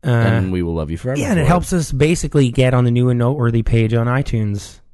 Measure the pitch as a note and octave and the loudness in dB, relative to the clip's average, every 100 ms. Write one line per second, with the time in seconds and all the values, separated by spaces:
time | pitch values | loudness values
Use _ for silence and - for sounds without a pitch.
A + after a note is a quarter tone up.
0 | D#3 A#2+ A2+ A2+ F#2+ F#2 E2+ E2 D2+ E2 | 0 0 2 0 0 -2 -2 -4 -4 -6
1 | B2 C#3 - F#3+ C3+ F3+ - F3+ D#3 C3+ | -6 -4 -2 0 2 2 0 -4 -2 0
2 | D3 E3 D#3 D3 C3 A#2+ B2+ B2+ B2 A#2+ | 0 0 0 0 0 2 2 4 2 2
3 | B2 A#2+ A#2+ D3 A#2 A#2 A2+ A#2 A2+ A#2 | 2 2 0 0 0 0 0 2 2 0
4 | A#2 B2+ C#3 A#2 G#2+ G2+ - - - | 0 -2 -2 -2 -2 -4 -8 -20 -20